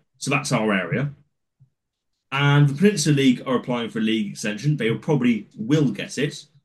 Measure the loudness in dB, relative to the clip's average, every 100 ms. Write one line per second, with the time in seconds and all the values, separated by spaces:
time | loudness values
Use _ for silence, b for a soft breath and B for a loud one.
0 | _ -12 -6 -4 -2 -2 0 0 -2 -4
1 | -4 -8 _ _ _ _ _ _ _ _
2 | _ _ -8 0 4 6 4 4 2 2
3 | 0 4 4 2 0 -4 -2 -6 -4 -4
4 | -2 -2 -4 -6 -8 -4 -2 0 -2 -2
5 | 0 0 2 0 -4 -12 -2 0 0 -2
6 | -8 -6 -6 -6 -20 _